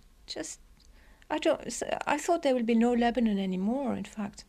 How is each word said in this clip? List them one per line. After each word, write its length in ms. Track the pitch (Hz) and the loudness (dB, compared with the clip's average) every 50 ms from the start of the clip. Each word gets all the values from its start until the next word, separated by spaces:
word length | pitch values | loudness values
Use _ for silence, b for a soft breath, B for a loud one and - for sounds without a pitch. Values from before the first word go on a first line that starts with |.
| - - - - - | -20 -20 -20 -20 -16
Just, 320 | - - - 320 - - - - - - - b b b b b b b b b - | -14 -10 -10 -10 -10 -12 -16 -20 -20 -20 -20 b b b b b b b b b -4
I 80 | 302 320 | -2 0
don't, 260 | 320 330 285 - - | 2 2 2 2 -2
s-, 180 | - - - - - - - - | -8 -8 -6 -4 -4 -4 -2 0
I 120 | - 294 | 0 -2
thought 260 | 294 - - 339 330 339 | 0 2 0 0 2 2
there 120 | 277 254 | 2 2
will 80 | 254 233 | 2 2
be 120 | 226 233 | 2 4
no 180 | 226 233 240 247 | 4 4 4 4
Lebanon 460 | 233 240 233 233 254 233 220 208 196 | 4 2 2 2 2 2 2 2 0
anymore, 540 | 196 190 185 185 190 214 247 277 277 233 202 | 0 -2 -2 0 0 0 0 0 -2 -2 -4
in 120 | 196 196 | -4 -6
fact. 400 | - - - 202 208 - - - | -8 -8 -8 -8 -8 -10 -14 -20